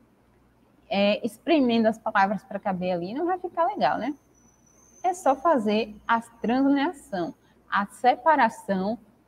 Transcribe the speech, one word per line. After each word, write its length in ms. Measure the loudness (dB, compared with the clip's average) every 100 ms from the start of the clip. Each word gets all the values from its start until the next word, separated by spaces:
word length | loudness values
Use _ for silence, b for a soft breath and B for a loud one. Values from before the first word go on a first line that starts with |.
| _ _ _ _ _ _ _ _ -6
é, 340 | -2 0 0
espremendo 640 | -4 -6 0 2 4 2 2
as 140 | 0
palavras 440 | -2 2 2 0
pra 160 | -8 -8
caber 340 | -6 -4 -2
ali, 200 | -4 -4
não 140 | -4 -4
vai 100 | -4
ficar 300 | -4 -2 -2
legal, 320 | 0 0 0
né? 160 | -4 -8 _ _ _ _ _ _ _ _
É 100 | -4
só 220 | 0 0 2
fazer 600 | 2 2 2 0 -2 -6 -2
a 120 | -2
translineação, 1160 | -4 -8 -2 2 2 2 0 -6 -8 -6 -6 -8 b b _
a 160 | -4 -4
separação 1120 | 0 0 2 2 4 2 0 -4 -2 -2 -6 -10 _